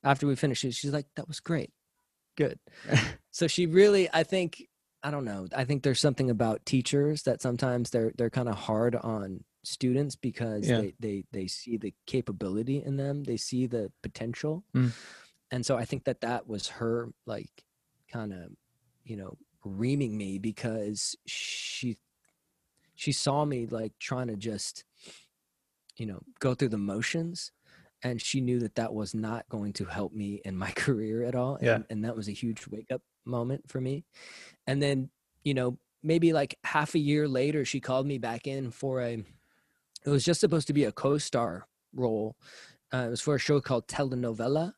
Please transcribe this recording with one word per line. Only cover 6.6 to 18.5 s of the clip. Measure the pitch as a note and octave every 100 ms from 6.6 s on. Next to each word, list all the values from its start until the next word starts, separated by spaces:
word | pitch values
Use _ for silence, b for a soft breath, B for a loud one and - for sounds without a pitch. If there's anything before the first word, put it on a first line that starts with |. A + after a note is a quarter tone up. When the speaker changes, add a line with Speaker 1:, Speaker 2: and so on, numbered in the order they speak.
| -
Speaker 1:
teachers | C3 A#2+ C#3+ D3 D3+
that | - A#2+
sometimes | C3 A#2+ C3 B2 A#2
they're, | A#2+ A2+ -
they're | A#2
kinda | C3 A#2+
hard | G2 - A2 A#2+ A#2
on | A2+ A2 G2 F#2+ - _
students | - - B2+ B2+ D3 -
because | B2 - A#2 G#2 G#2+
Speaker 2:
Yeah. | A#2+
Speaker 1:
they, | G2+ -
they, | A2+ G2 F#2
they | G2 F#2+
see | - - A2+
the | G2+ - -
capability | C3 A#2+ F#2+ G2+ G2 A#2 C#3
in | - C#3
them. | C#3 C#3+
They | C3 A#2
see | - B2 B2+
the | A#2+ G2+ _
potential. | - - A#2 A#2 D3+ D#3+ - C3
Speaker 2:
Mm. | B2+ A#2 B B B _ _
Speaker 1:
And | B2+ A#2
so | B2+
I | A2+
think | C3+ -
that | B2
that | A#2 A#2+ -
was | G#2+ -
her, | - A#2 A#2 A#2 - -
like, | G#2+ - - _ _ _ _ _
kinda, | A#2 G#2+ F#2+ E2+